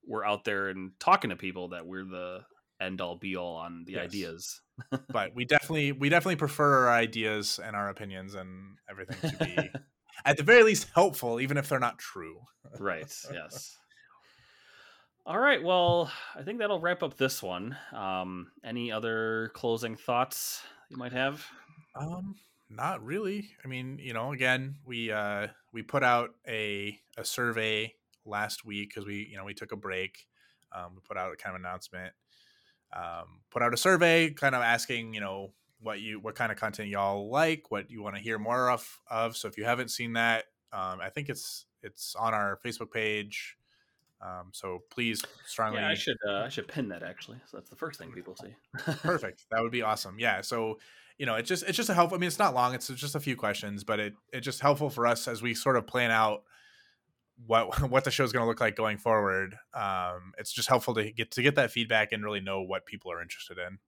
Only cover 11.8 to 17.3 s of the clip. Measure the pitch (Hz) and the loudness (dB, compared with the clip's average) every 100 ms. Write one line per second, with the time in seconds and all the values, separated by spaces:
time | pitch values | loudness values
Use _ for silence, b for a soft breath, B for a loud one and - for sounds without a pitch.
11.8 | 120 - - 95 80 85 120 _ - - | 0 -2 -12 -12 -12 -14 -20 _ -20 -6
12.8 | 101 85 78 - - 85 78 131 - - | -4 -2 -6 -12 -10 -10 -10 -14 -14 -18
13.8 | _ b b b b b b b b b | _ b b b b b b b b b
14.8 | b b b _ - 190 269 262 170 180 | b b b _ -4 2 4 4 6 6
15.8 | 175 175 156 B B - 143 233 208 190 | 8 6 4 B B -10 -8 -2 0 2
16.8 | 170 175 165 - 131 | 2 0 -2 2 0